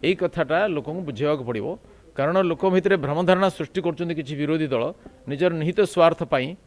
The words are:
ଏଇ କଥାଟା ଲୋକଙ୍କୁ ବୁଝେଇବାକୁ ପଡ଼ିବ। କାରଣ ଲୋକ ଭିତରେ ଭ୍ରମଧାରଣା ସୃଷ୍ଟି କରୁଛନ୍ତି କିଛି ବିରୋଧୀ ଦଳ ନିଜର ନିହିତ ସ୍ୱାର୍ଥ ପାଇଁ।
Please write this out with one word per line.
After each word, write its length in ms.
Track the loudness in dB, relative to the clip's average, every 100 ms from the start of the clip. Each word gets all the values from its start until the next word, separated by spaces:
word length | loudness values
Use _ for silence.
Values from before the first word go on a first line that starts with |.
| 0
ଏଇ 100 | 0
କଥାଟା 360 | -2 -2 -2 0 0
ଲୋକଙ୍କୁ 320 | -2 -6 -8
ବୁଝେଇବାକୁ 420 | -8 -4 -2 -2
ପଡ଼ିବ। 240 | -2 -4 -6 -8 -14 -20 -16
କାରଣ 240 | -4 0 2 0
ଲୋକ 160 | 0 2
ଭିତରେ 260 | 2 2 2
ଭ୍ରମଧାରଣା 480 | 0 0 2 4 2
ସୃଷ୍ଟି 300 | 0 -6 -4
କରୁଛନ୍ତି 320 | -4 -4 -4
କିଛି 200 | -4 -6 -4
ବିରୋଧୀ 300 | -2 0 0
ଦଳ 140 | 0 -2 -6 -18 -18 -10
ନିଜର 260 | 0 0 2
ନିହିତ 220 | -2 2
ସ୍ୱାର୍ଥ 400 | 2 6 4 4 0
ପାଇଁ। 180 | 0 -2 -8